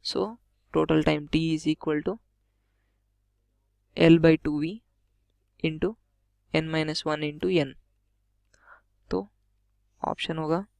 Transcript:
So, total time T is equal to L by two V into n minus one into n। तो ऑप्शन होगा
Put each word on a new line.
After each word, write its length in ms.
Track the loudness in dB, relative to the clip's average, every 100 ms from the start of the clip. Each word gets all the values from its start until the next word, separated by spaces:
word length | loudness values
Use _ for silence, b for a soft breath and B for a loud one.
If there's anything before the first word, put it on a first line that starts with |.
So, 340 | -6 -6 -6 -8 _ _ _
total 280 | -2 2 2
time 260 | 2 0 0
T 140 | -2 0
is 120 | -2 -2
equal 360 | -2 -2 -2
to 160 | -4 -8 _ _ _ _ _ _ _ _ _ _ _ _ _ _ _ _ _ 2
L 220 | 6 8
by 180 | 8 4
two 220 | 0 -4
V 220 | -4 -8 _ _ _ _ _ _ _ _
into 340 | -4 -2 -4 -6 _ _ _ _ _
n 160 | -4 -2
minus 340 | -2 -2 -4
one 180 | -4 -4 -4
into 240 | -4 0 0
n। 100 | 0 -6 _ _ _ _ _ _ _ b b b _ _ _
तो 180 | -6 -6 _ _ _ _ _ _ _
ऑप्शन 340 | -8 -6 -6 -4
होगा 260 | -2 -2 -4